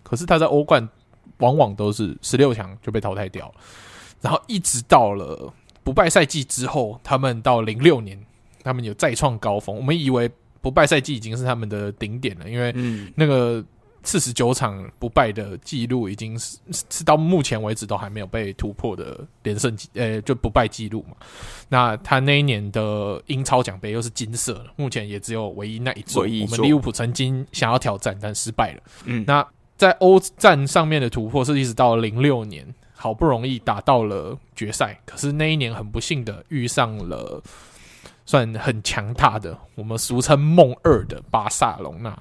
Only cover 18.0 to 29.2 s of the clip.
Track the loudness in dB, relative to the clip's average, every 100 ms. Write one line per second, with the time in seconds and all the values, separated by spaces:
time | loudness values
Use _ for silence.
18 | -6 -10 -8 -6 -6 -6 -8 -6 -6 -6
19 | -10 -12 -18 _ -6 -2 -2 -4 -12 -4
20 | -4 -4 -4 -2 2 2 0 -4 -8 -8
21 | -10 -20 -20 -18 -18 -18 0 2 2 0
22 | 0 2 4 2 2 0 -2 -2 -2 -2
23 | -4 -6 -6 -6 0 2 0 -6 -8 -6
24 | -6 -8 -8 -6 -6 -8 -12 -8 -6 -6
25 | -6 -10 -6 -6 -6 -8 -10 -6 -6 -6
26 | -4 -2 0 -2 -2 2 4 4 2 -4
27 | -4 -2 -2 -2 -6 -2 0 2 0 -4
28 | -6 -6 -8 -6 -6 -2 -4 -4 _ -16
29 | -6 -4